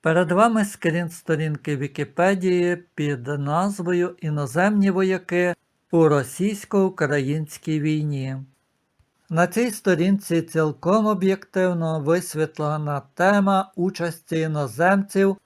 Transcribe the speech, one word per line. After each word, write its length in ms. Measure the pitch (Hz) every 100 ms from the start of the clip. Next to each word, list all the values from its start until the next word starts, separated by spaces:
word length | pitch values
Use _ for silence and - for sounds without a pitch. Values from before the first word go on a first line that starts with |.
Перед 300 | 160 160 170
вами 320 | 180 233 220
скрін 440 | 202 - 170 165 170
сторінки 680 | - - 156 156 151 - 143
Вікіпедії 1080 | 139 - 143 - 180 196 185 180 175 175 -
під 320 | - 147 139 120
назвою 880 | 147 143 156 196 202 175 175 180 175
«Іноземні 720 | 160 151 139 139 190 208 196
вояки 640 | 185 190 185 180 175 180 170 _ _ _
у 180 | 170 160
російсько-українській 1700 | 147 123 - 196 202 - 196 190 190 151 147 135 151 156 - - 156
війні». 560 | 151 156 151 139 131 135 135 _ _ _ _ _ _ _ _
На 160 | 165 170
цій 240 | 220 247
сторінці 720 | 220 - 170 180 202 - 165
цілком 640 | 165 160 156 151 170 208 214
об'єктивно 920 | 202 190 190 - 196 185 175 165 160
висвітлена 1000 | 143 175 175 156 156 156 151 151 151 143 -
тема 580 | - 180 202 196 196 190 -
участі 640 | 180 190 170 165 _ 165
іноземців 1000 | 160 151 139 110 175 196 196 190 196 196